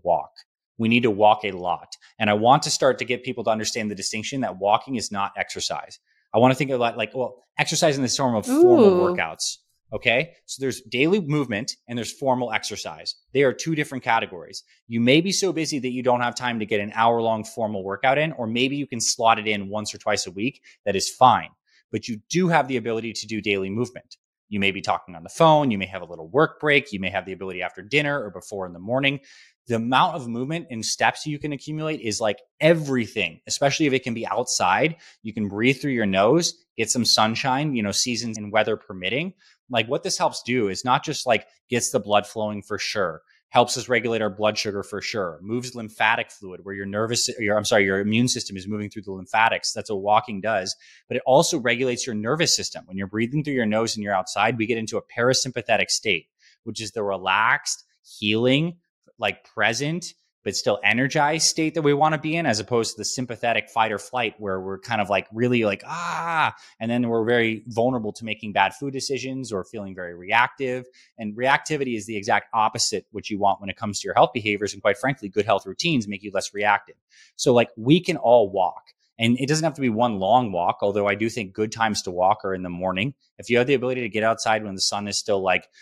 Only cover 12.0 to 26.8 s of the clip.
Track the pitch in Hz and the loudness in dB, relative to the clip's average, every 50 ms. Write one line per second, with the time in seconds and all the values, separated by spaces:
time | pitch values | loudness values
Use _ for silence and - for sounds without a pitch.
12 | 110 - - - 143 135 127 127 123 110 110 104 - - 107 95 - 95 80 78 | -6 -8 -8 -4 0 0 0 0 0 -2 -4 -4 -4 -6 -10 -8 -10 -10 -12 -12
13 | 87 - - _ _ _ - 135 143 131 120 - - 160 165 151 147 - 139 127 | -12 -12 -12 _ _ _ 0 2 2 2 2 0 -4 -4 -2 -2 -2 -4 -6 -6
14 | - 123 113 113 110 87 92 85 76 - - - - _ _ _ _ - 117 117 | 0 0 0 0 0 -4 -10 -14 -16 -16 -18 -20 -20 _ _ _ _ -6 -2 0
15 | 117 123 135 160 170 196 180 - 196 185 156 156 160 139 160 139 120 127 123 127 | 4 6 6 6 4 2 0 0 0 0 0 0 -2 -2 -4 -4 -4 -4 -4 -2
16 | 120 123 123 120 120 120 117 - 127 123 117 110 107 - 113 101 101 104 - 113 | 2 2 2 2 2 -2 -4 -2 -4 -4 -2 -2 -2 0 0 -2 -2 -2 0 2
17 | 113 117 117 117 113 113 113 110 107 - - 123 113 104 107 98 92 98 98 98 | 4 4 4 4 2 0 0 -2 -4 -8 -6 -4 -4 -4 -4 -4 -6 -6 -6 0
18 | - 131 135 143 156 160 - - 120 110 113 120 131 135 143 143 139 - 131 113 | 2 2 4 4 2 -2 -2 -6 -6 -4 0 0 0 0 0 -4 -6 -6 -6 -4
19 | 104 - - - 117 113 113 110 104 110 104 101 98 95 101 107 104 - - 101 | -2 -2 -2 2 4 4 4 4 2 -2 -2 -2 -4 -6 -6 -6 -6 -8 -10 -6
20 | - 107 104 101 - 95 87 98 107 139 - _ _ - - _ - 101 95 95 | -2 -2 0 0 -2 -6 -6 -4 -4 -6 -6 _ _ -20 -20 _ -4 -2 -2 0
21 | - - - - 131 123 110 92 80 - _ _ _ _ _ _ _ _ - 107 | -2 -2 2 6 6 8 6 6 0 -6 _ _ _ _ _ _ _ _ -8 -8
22 | - - 113 104 _ - - 170 185 170 165 156 139 131 131 120 110 117 113 113 | -6 -6 -10 -10 _ -2 0 2 2 4 4 4 2 2 -2 -2 -2 -2 -4 -4
23 | 113 117 104 - - 107 113 107 98 104 101 98 95 95 98 110 123 117 - - | -4 -6 -8 -10 -8 -6 -6 -4 0 0 0 0 0 -2 -2 -4 -4 -4 -6 -16
24 | - _ - _ _ _ _ _ _ - 104 101 98 98 90 95 82 107 90 82 | -20 _ -20 _ _ _ _ _ _ -8 -4 0 0 0 0 0 -2 -2 -2 -2
25 | - - 87 80 82 90 - - 165 160 156 151 147 135 107 98 95 90 95 92 | -2 -8 -16 -14 -14 -8 2 4 6 8 8 6 4 2 0 0 -2 -4 -6 -10
26 | 87 82 85 82 80 82 95 139 160 156 - - - 151 143 143 | -10 -10 -14 -14 -12 -2 2 2 2 2 0 -2 0 4 4 4